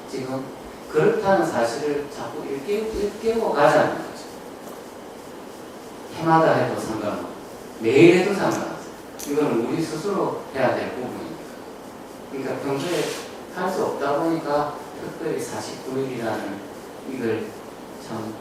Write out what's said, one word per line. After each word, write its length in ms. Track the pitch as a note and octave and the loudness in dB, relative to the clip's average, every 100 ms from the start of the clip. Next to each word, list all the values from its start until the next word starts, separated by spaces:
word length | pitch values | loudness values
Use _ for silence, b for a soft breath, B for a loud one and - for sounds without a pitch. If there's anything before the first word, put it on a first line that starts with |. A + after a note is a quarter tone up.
| - | -10
지금 340 | C3+ C3 C3 - - - - - | -8 -4 -6 -6 -10 -14 -14 0
그렇다는 560 | D#3 - - F#3+ F#3 D#3+ | 6 6 6 6 6 6
사실을 600 | D3+ D3 D3+ D3+ C#3 - | 2 2 2 0 0 -2
자꾸 300 | - - - C3+ | -8 -8 -8 -4
일깨-, 420 | C#3 G3+ G#3+ A3 | -4 0 0 0
일깨워 600 | F#3 G3+ - A3+ A#3 G3+ | 0 -2 0 0 2 2
가자는 420 | - B2 - - - | 6 8 8 4 0
거죠. 100 | - - - - - - - - - - - - - - - - - - - - - - | -6 -10 -12 -12 -14 -14 -14 -14 -14 -14 -14 -14 -14 -14 -14 -14 -14 -14 -14 -14 -12 -2
해마다 380 | D#3+ E3 D#3 | 6 6 8
해도 260 | - - - | 6 2 0
상관없고, 480 | - - G#2 F#2 F2 - - - - - | -4 -2 -2 -4 -6 -10 -14 -14 -14 -2
매일 380 | A2+ C#3 E3+ F#3 | 4 10 10 10
해도 160 | G3+ | 6
상관없어요. 420 | - - - - - - - - - - | 2 2 0 -4 -6 -10 -14 -14 -10 -2
이거는 380 | C#3+ C3+ A#2 B2 | 2 4 2 2
우리 160 | D#3 | 0
스스로 600 | D#3+ - G3+ F#3+ - - - | -2 -2 -2 0 0 -2 -6
해야 200 | - A#2+ | 0 2
될 160 | - - | 2 -2
부분이니까. 320 | - G#2+ G#2 E3 - - - - - - - - - - | -4 -6 -6 -8 -10 -12 -14 -14 -14 -14 -16 -16 -14 -10
그러니까 260 | C3+ C3 C3 | -6 -4 -4
평소에 420 | C#3 C#3 F3 D#3+ - - - - - | -2 -2 0 0 0 -4 -8 -12 -10
할 160 | F3+ F#3+ | -4 -2
수 100 | F#3+ | 0
없다 360 | F3+ - D3+ D3 | 0 0 2 2
보니까 540 | E3 D#3+ D3+ D3 D3 - - - | 2 2 2 2 2 -4 -10 -10
특별히 400 | - - D#3 C3+ | -10 -6 -2 -2
사십구 580 | - - - - C3+ C3 | -2 -6 -6 -8 -4 -2
일이라는 600 | C3 A#2 A2+ G#2 G2+ G2 - - - - - | -2 -2 -2 -2 -4 -6 -10 -12 -12 -12 -8
이걸 360 | - A2+ G#2+ G#2+ - - - - - - | -2 0 0 -2 -10 -14 -14 -14 -14 -8
참, 280 | A2 A2 A2 | -6 -6 -8